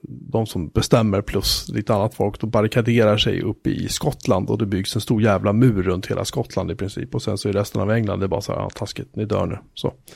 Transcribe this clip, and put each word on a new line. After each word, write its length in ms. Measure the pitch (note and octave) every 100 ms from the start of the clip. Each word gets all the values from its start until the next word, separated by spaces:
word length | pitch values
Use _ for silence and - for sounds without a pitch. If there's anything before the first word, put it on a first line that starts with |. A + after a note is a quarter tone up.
de 440 | - B2 - A2+ A2
som 220 | F#2 D#2
bestämmer 540 | - - A#2+ A2 G2
plus 460 | - G2+ - - -
lite 260 | - G#2
annat 200 | G#2 G#2+
folk, 260 | - G#2 -
de 100 | A2
barrikaderar 680 | A2+ G#2+ B2 A2+ A#2 G#2+ G#2
sig 260 | - F2+
upp 240 | F#2 G#2+ -
i 220 | - -
Skottland 600 | - D3+ - - F#2+ G#2
och 80 | A2
det 80 | G#2
byggs 280 | F#2+ G2
en 60 | A2
stor 220 | - A2+
jävla 300 | A2 F#2+ G2+
mur 300 | G#2 B2+ G2
runt 240 | F2+ F2+ -
hela 180 | F2+
Skottland 460 | F#2+ - - G2 F2+
i 40 |
princip. 400 | - F#2+ - -
Och 80 | -
sen 160 | - G2+
så 100 | G#2
i 40 |
resten 280 | G2+ G2+ G#2
av 100 | G2
England, 300 | A2+ G#2 F#2+
det 60 | F#2+
är 20 |
bara 120 | -
så 120 | -
här, 60 | -
"Ja, 100 | G2+
taskigt, 460 | - G#2 - - -
ni 80 |
dör 220 | G#2+ G2 F2+
nu." 120 | - -
Så. 180 | - C3+ - -